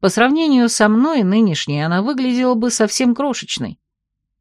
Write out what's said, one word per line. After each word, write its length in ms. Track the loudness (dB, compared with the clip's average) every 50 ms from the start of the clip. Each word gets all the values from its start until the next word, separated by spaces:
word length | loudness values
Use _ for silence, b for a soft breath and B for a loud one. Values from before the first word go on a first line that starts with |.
По 100 | -2 -2
сравнению 580 | 2 2 2 2 2 0 2 2 2 2 2 2
со 220 | 2 2 2 2
мной 320 | 4 2 2 2 2 0 0
нынешней 580 | 2 2 2 2 2 0 -4 -4 -4 -4 -4
она 220 | -2 -2 -2 -2 -2
выглядела 500 | -2 -4 -2 -2 -2 0 0 0 0 0
бы 160 | 0 -2 -2
совсем 460 | 0 0 0 0 0 0 0 0 0
крошечной. 640 | 0 -2 -4 -4 -6 -8 -10 -10 -8 -8 -10 -12 -16 _ _ _ _ _ _ _ _ _ _ _ _